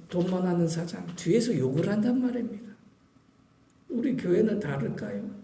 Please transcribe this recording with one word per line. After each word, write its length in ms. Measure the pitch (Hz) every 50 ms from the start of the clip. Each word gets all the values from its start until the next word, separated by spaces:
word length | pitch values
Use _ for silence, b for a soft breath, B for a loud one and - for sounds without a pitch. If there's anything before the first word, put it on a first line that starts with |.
| - -
돈만 360 | - 175 175 180 185 185 185
하는 220 | 180 175 170 170
사장, 400 | 160 165 165 170 - - - - - -
뒤에서 420 | - - 165 180 240 - 247 214
욕을 320 | 147 127 127 131 160 175 202
한단 320 | 208 214 214 247 247 262
말입니다. 520 | 254 247 233 240 214 - - - - - - - - - _ _ _ _ _ - _ _ _ _ _ _ _ _ _ _ _ _ _ _
우리 280 | 302 233 - - -
교회는 420 | - - 180 175 214 220 214 - -
다를까요? 720 | - 143 139 - - - - - - 104 - - - - - -